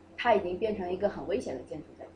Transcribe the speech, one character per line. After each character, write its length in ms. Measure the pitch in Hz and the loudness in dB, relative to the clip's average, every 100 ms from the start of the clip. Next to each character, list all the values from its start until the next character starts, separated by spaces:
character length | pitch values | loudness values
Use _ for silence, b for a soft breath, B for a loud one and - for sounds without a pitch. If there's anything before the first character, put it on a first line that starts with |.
| - - | -20 -2
它 180 | 240 | 4
已 60 | 208 | 4
经 180 | 175 180 | 4 0
变 180 | 220 202 | 0 0
成 160 | 180 | -2
一 60 | 185 | 0
个 120 | 196 | 0
很 180 | - 143 | 0 -2
危 120 | 214 | -2
险 160 | 202 131 | -2 -8
的 60 | |
建 140 | 127 160 | -8 -12
筑 60 | - - | -12 -16
在 80 | |
这 60 | - | -18